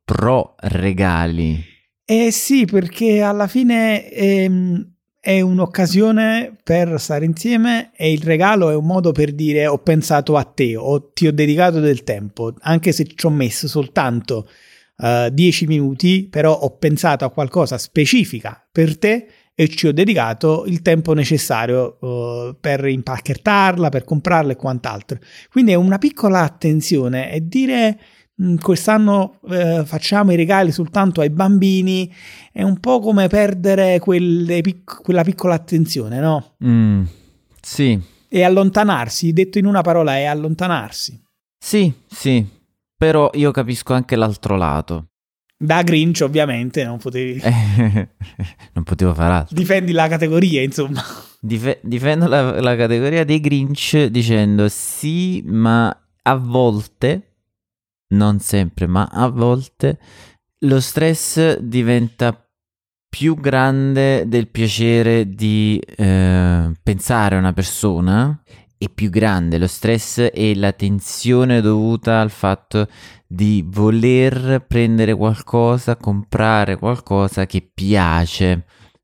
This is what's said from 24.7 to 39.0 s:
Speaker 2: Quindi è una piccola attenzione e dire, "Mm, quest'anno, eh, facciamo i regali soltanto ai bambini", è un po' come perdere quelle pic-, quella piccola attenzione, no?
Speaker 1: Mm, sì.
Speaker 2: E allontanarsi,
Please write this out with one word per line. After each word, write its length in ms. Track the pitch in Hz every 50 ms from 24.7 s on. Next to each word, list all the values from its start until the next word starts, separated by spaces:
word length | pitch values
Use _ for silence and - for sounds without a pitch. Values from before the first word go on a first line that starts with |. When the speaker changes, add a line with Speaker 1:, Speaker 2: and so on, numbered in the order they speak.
| 127 120 - 123 107 98 - - 127 - - - - - - _
Speaker 2:
Quindi 220 | - 254 233 214
è 40 | 180
una 220 | 175 185 190 196
piccola 440 | 196 285 294 - - 226 202 190 180
attenzione 920 | 165 143 - - - 156 156 156 151 - 170 139 127 123 127 127 131 -
e 160 | - 160 165
dire, 520 | 170 - 262 262 262 254 240 226 214 214 - _ _ _ _ _ _ _ - 185
"Mm, 140 | 180 175
quest'anno, 840 | 160 - 196 175 165 - 214 214 214 214 202 202 196 190 - - _ - 160
eh, 340 | 185 180 175 165 170 165 151
facciamo 480 | 156 160 156 - - 202 208 202 190 175
i 20 |
regali 360 | 170 165 170 196 190 190 165 139
soltanto 480 | - 165 160 - 202 196 185 170 170
ai 80 | 147 151
bambini", 840 | 151 170 190 196 202 190 196 196 190 185 185 185 185 185 185 180 - - - - - - - _
è 120 | - 208 190
un 180 | 196 185 185
po' 180 | - 247 254 240
come 280 | 208 220 214 202 190 175
perdere 680 | 202 208 208 208 196 180 175 196 196 196 190 185 180 170
quelle 600 | 175 196 180 175 180 175 170 175 170 170 175 170
pic-, 420 | 165 196 175 - _ - - -
quella 220 | - - 180 175 165
piccola 300 | 190 185 - - 185 165
attenzione, 680 | 160 165 - 165 160 156 160 165 143 110 107 117 131
no? 360 | 151 160 156 139 - _ _ - 127
Speaker 1:
Mm, 380 | 123 117 117 110 107 104 98 92 85 - _ _ _ _ _ _ _ _ _
sì. 360 | - - - - 139 127 113 95 87 - _ _ _
Speaker 2:
E 160 | _ - 185 180
allontanarsi, 880 | 180 185 196 190 190 190 214 214 208 180 127